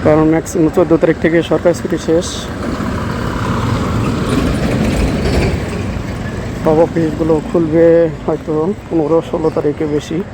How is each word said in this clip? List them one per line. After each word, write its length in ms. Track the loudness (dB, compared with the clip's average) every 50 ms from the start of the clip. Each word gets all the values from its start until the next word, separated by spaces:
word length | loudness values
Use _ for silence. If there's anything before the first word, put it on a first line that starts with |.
| 2
কারণ 260 | 4 4 4 4 4
ম্যাক্সিমাম 400 | 2 2 0 -2 0 2 2 2 4
চোদ্দো 220 | 2 2 4 4 2
তারিখ 200 | 4 2 0 2
থেকে 220 | 0 2 2 2 0
সরকারি 320 | 2 -2 2 2 2 0
ছুটি 220 | 0 -2 -4 -4 -4
শেষ। 280 | 0 0 0 0 0 -2 -6 -8 -8 -8 -8 -6 -6 -6 -4 -4 -4 -4 -4 -4 -4 -4 -4 -4 -4 -4 -4 -4 -2 -2 -2 -2 0 0 0 0 0 0 0 0 0 0 0 -2 -2 0 0 0 0 0 0 0 0 0 0 0 0 0 2 2 2 2 0 0 0 2 2 2 2 2 0 -2 -4 -4 -6 -6 -6 -4 -6 -6 -6 -6 -8 -6 -6 -6 -6 -6 -8 -8 -8 -2 2
সব 140 | 2 4 4
অফিসগুলো 600 | 4 2 2 -2 -2 -2 -2 -2 0 2 2 0 0 0 0
খুলবে 560 | 0 0 2 4 4 6 6 6 6 4 2 0 -4 -4
হয়তো 480 | -4 -4 -4 -4 -4 -2 -2 0 -2 -4 -6 -8 -4
পনেরো, 300 | -2 0 0 2 2 0 0 0
ষোলো 180 | -4 -2 -2 0
তারিখে 360 | 0 0 -2 -2 -2 -2 -4
বেশি। 380 | -2 -2 -4 -4 -4 -6 -6 -6 -6